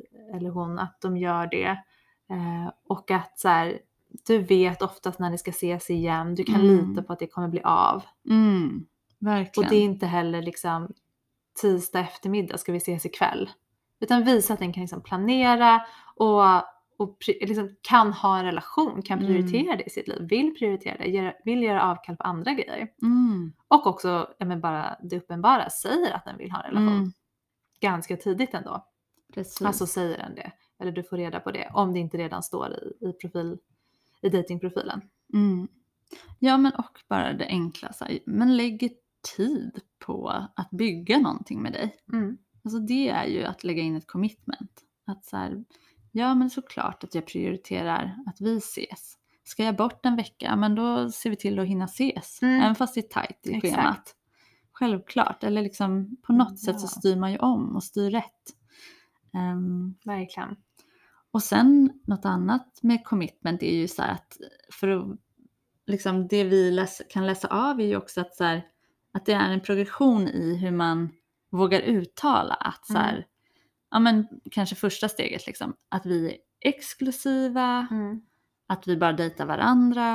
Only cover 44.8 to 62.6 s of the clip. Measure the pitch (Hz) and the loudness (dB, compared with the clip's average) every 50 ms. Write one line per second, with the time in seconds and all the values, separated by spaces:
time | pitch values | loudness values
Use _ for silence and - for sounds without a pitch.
44.8 | _ _ _ _ _ - 196 196 - - - 196 185 - - 196 233 - _ _ | _ _ _ _ _ -12 -12 -12 -14 -12 -10 -10 -8 -8 -8 -10 -12 -16 _ _
45.8 | _ _ _ _ _ _ - 220 240 254 262 254 254 254 - - 262 - - - | _ _ _ _ _ _ -6 -2 0 2 4 4 2 2 -2 -6 -10 -10 -8 -6
46.8 | - - - - - 185 - 165 160 - - 185 - - 180 190 - - 190 185 | -6 -6 -6 -10 -10 -8 -8 -8 -8 -6 -6 -6 -4 -4 -4 -6 -8 -8 -6 -6
47.8 | 170 170 165 - - 190 185 220 277 214 175 - 190 220 226 220 202 - - - | -4 -4 -4 -4 -4 -6 -10 -12 -12 -14 -10 -6 -4 -4 -2 -2 -4 -8 -10 -12
48.8 | - - - - - - - _ _ _ _ _ _ - - - 220 220 208 185 | -12 -12 -14 -16 -20 -20 -20 _ _ _ _ _ _ -12 -6 -4 -2 -2 0 0
49.8 | 208 247 - - - 262 240 233 226 - - - - - 220 208 208 214 208 214 | -2 -2 -2 -2 -2 0 0 0 -2 -6 -10 -10 -6 -4 -2 0 0 2 0 0
50.8 | 233 240 240 247 240 240 226 - - 233 208 202 - 196 202 190 190 185 196 185 | 0 0 0 -2 -2 -4 -6 -6 -6 -4 -4 -4 -4 -4 -2 -2 -2 -2 -2 -2
51.8 | 185 185 - - 262 269 - - - - - - 254 254 254 262 262 214 220 - | -4 -4 -4 -2 -2 -2 -2 -4 -8 -14 -6 -2 0 2 4 4 4 4 2 2
52.8 | 254 247 - 233 220 - - - - - - - - - - 220 214 175 - - | -2 -2 -2 -4 -8 -6 -6 -6 -6 -6 -8 -10 -8 -6 -4 -2 -2 0 0 2
53.8 | - - 208 - - - - _ _ _ _ _ _ _ _ _ _ _ _ - | 2 2 0 -2 -6 -14 -20 _ _ _ _ _ _ _ _ _ _ _ _ -4
54.8 | 262 240 208 185 190 - - 254 - - - - - 214 208 214 208 202 196 - | -2 0 0 -2 -4 -4 -2 0 0 0 -2 -4 -4 -2 0 0 -2 -2 -4 -4
55.8 | 202 190 190 190 190 202 240 - _ - 233 240 254 - 190 190 - 202 185 214 | -2 -2 0 -2 -2 -4 -8 -8 _ 2 4 4 4 4 0 -4 -4 -4 -4 -4
56.8 | 202 190 - - - 196 185 185 190 190 196 - - 254 254 220 - - - 196 | -4 -8 -6 -2 0 2 2 2 0 -2 -2 0 0 0 0 0 -2 -4 -4 -6
57.8 | - - - 208 202 202 202 233 - - _ _ _ - - _ _ _ _ - | -8 -6 -4 -2 -2 0 0 -2 -4 -6 _ _ _ -20 -20 _ _ _ _ -20
58.8 | - - - _ _ _ _ _ _ _ - 185 180 180 180 180 180 180 180 180 | -20 -20 -20 _ _ _ _ _ _ _ -8 -6 -4 -4 -4 -4 -4 -4 -4 -4
59.8 | 180 185 185 - - 214 202 190 185 180 - - - - 202 - _ _ _ _ | -6 -6 -8 -10 -10 -10 -8 -8 -8 -10 -10 -12 -12 -12 -12 -16 _ _ _ _
60.8 | _ _ _ _ _ _ _ _ _ _ - 220 202 - 202 208 240 262 285 285 | _ _ _ _ _ _ _ _ _ _ -4 -4 0 2 6 8 8 10 10 10
61.8 | 269 269 - - - - 208 190 - 196 185 185 180 185 226 254 | 8 6 4 0 -4 -4 -4 -2 0 0 0 0 0 0 0 0